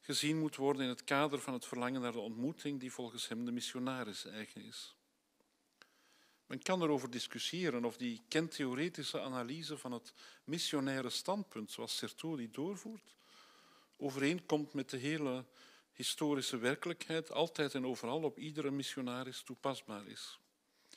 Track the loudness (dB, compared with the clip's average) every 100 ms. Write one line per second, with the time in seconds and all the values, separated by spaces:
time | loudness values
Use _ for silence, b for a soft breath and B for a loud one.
0 | 0 2 4 4 2 2 4 4 2 0
1 | 2 4 6 2 -2 -4 -4 -2 0 2
2 | 0 -2 -4 0 -2 -2 -4 -4 -6 -8
3 | -8 -6 -4 -2 0 0 -2 -2 -2 0
4 | -2 -6 -8 -8 -8 -10 -12 -12 -12 -14
5 | _ _ _ _ _ _ _ _ B B
6 | B B B B _ -4 2 4 6 4
7 | 2 -4 -4 -4 -2 0 2 2 0 0
8 | -4 -4 0 2 2 0 0 2 0 -2
9 | -4 -2 -2 -2 -2 -4 -6 -6 -4 -6
10 | -8 -20 B B -4 -2 2 2 4 2
11 | 0 -2 0 0 0 -6 -6 -6 -4 -2
12 | -2 -4 -2 -2 -2 -2 -2 -2 -8 -12
13 | -14 -20 B B B B B B B _
14 | -2 2 4 4 4 4 4 -2 -2 -2
15 | 0 0 0 -2 -4 B B B B -6
16 | -4 2 4 4 2 2 4 4 0 -4
17 | 0 0 0 2 2 4 0 2 0 0
18 | 0 2 0 -2 -6 -2 0 0 -2 -2
19 | -2 -2 -4 -8 -10 -2 -2 -2 -4 -8
20 | -8 -12 -12 -14 _ _ _ B B